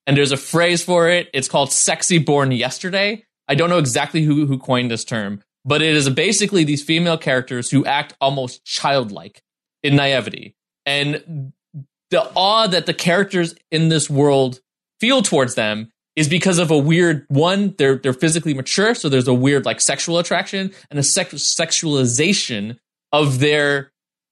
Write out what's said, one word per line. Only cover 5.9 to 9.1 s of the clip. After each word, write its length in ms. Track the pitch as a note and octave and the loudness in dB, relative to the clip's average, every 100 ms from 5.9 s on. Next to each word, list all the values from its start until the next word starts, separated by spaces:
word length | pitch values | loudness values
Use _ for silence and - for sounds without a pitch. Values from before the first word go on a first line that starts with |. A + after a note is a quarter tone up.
| D3+ | 2
is 140 | C3+ | 0
basically 540 | C3 F3+ G#3+ G#3 G3 | 0 0 0 0 0
these 180 | D3+ C#3+ | 0 -2
female 380 | - E3 F3 D#3+ | -2 0 0 -2
characters 500 | D#3 B2+ A#2+ B2 B2 | 0 -2 -2 -8 0
who 160 | C#3 D3 | 0 0
act 300 | C#3+ D3 - | -2 -4 -2
almost 460 | C3+ C#3 B2 - - | -2 -2 -6 -10 -10
childlike 800 | - D3+ C#3 A2+ | -4 0 0 -2